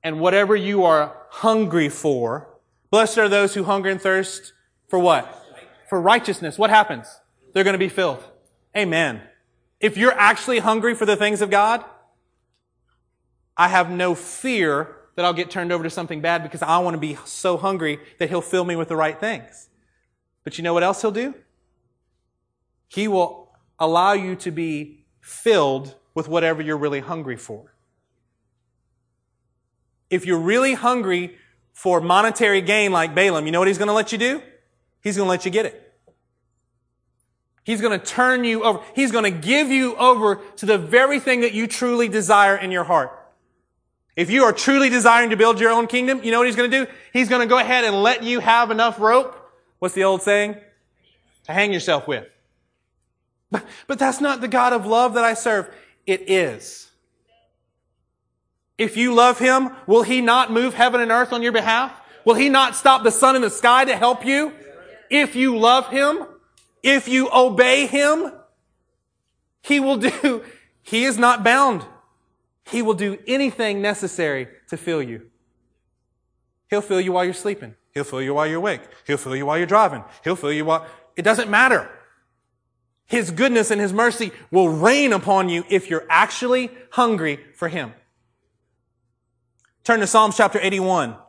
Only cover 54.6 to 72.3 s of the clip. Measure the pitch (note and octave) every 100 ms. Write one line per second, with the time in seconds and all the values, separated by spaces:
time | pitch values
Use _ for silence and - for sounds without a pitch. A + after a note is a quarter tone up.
54.6 | B3 A#3+ G3+ A3+ B3 A3 A#3 A3+ A#3+ G#3+
55.6 | F3+ - _ _ - F#3 F#3+ F#3+ D#3+ G#2+
56.6 | - - - _ _ _ _ _ _ _
57.6 | _ _ _ _ _ _ _ _ _ _
58.6 | _ - A3 - A#3+ A#3+ A#3+ A#3+ B3+ C4
59.6 | C4 - - A3 A3 B3+ A#3+ B3 A#3 A3+
60.6 | B3+ - B3 A#3+ A#3 A#3 B3 A#3+ A#3 A3+
61.6 | G#3 A3+ C4 - - - - A3+ C#4 C4+
62.6 | C4 - C#4 C4 A3 G#3+ C4 C4 A3+ G3
63.6 | A#3+ B3 C4+ G#3+ A#3+ B3 A#3+ C#4 D4+ -
64.6 | - - - - _ C#4 C#4+ A#3+ C4 A#3
65.6 | A3+ C4 C4 C4+ C#4+ D#4+ - - _ _
66.6 | _ _ B3 C4+ - B3+ C4 - B3+ F#3+
67.6 | B3 C4+ C#4 C#4 C#4+ D#4 D#4+ - _ _
68.6 | _ _ _ _ _ _ _ _ _ _
69.6 | - C#4+ C4+ C4+ A#3+ - D4 A#3 - -
70.6 | _ _ - A3 B3+ G#3+ A#3+ A#3+ G#3+ B3+
71.6 | C#4 G3 - - _ _ _